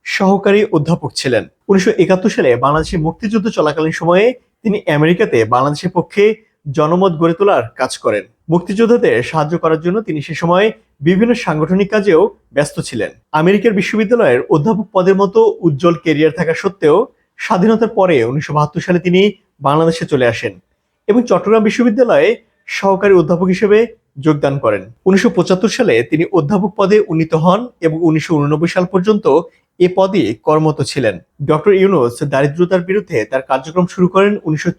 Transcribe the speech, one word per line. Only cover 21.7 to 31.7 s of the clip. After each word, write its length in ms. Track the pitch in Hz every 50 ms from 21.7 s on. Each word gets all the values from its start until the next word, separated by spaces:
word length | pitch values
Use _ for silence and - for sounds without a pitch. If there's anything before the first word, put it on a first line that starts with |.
| - - 233 247 208 262 254 233 175 139 156 196 233 - _ _ _ _ _
সহকারী 460 | - - - - 196 196 185 208 202 196
অধ্যাপক 320 | 180 165 147 180 165 190 185 185
হিসেবে 240 | 185 226 196 208 214 233 226 - _ _ _ _ 143 127
যোগদান 300 | 156 151 147 147 143 139 143
করেন। 220 | - 113 104 98 92 - - _ -
উনিশশো 240 | 190 190 196 - 233 -
পঁচাত্তর 380 | 180 170 - 185 185 226 208 -
সালে 180 | - 247 185 120 113 120 -
তিনি 140 | 165 151 170 - -
অধ্যাপক 340 | 175 151 143 208 190 202 208 -
পদে 200 | - 202 180 214 214 208 -
উন্নীত 240 | 170 160 165 160 165 160 156
হন 160 | 180 180 214 247 247 - _
এবং 160 | 170 160 156 160 175
উনিশশো 240 | 165 156 156 - - 170
ঊননব্বই 340 | 147 143 143 151 151 170 170 -
সাল 100 | 190 180 180
পর্যন্ত 340 | - 185 180 214 214 208 - 160 135 165 170 - _ _ _ _ _ -
এ 80 | 180 175 185
পদে 280 | 196 190 190 202 190 123 101 113 - _
কর্মরত 320 | 160 151 156 156 156 151 - 139 -
ছিলেন। 240 | - 143 123 110 95 85 - _ _ - 147 135
ডক্টর 240 | 151 151 - 208